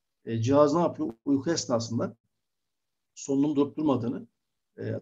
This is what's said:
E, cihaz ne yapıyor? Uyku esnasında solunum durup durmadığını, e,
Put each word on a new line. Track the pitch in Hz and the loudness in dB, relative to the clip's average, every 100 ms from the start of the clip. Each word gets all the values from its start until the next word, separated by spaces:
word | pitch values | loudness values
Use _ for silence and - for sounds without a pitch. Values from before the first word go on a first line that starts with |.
| _ _ - | _ _ -6
E, | 117 | -2
cihaz | 113 139 147 | 2 6 6
ne | 160 | 4
yapıyor? | 160 - 151 - 143 | 0 -2 -8 -6 -2
Uyku | 139 160 | 0 0
esnasında | 160 - 117 110 117 185 - _ _ _ _ _ _ _ _ _ - | -2 -2 -2 -2 -4 -6 -8 _ _ _ _ _ _ _ _ _ -12
solunum | - 139 147 139 | -2 0 2 2
durup | 143 - | 0 0
durmadığını, | 156 120 113 - - _ _ _ _ 104 | 0 0 -2 -6 -10 _ _ _ _ -10
e, | 110 107 | -8 -6